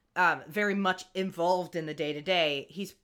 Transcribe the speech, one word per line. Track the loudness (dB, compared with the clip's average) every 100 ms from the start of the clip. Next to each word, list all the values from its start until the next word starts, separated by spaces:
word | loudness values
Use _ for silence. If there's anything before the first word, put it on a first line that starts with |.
| _ 2
Um, | 2 2 -4
very | -2 0
much | 2 2 0 -4
involved | -4 -4 0 2 2 0 -6
in | -6
the |
day-to-day. | -4 -4 -4 0 2 2 0 -6
He's, | -10 -10 -10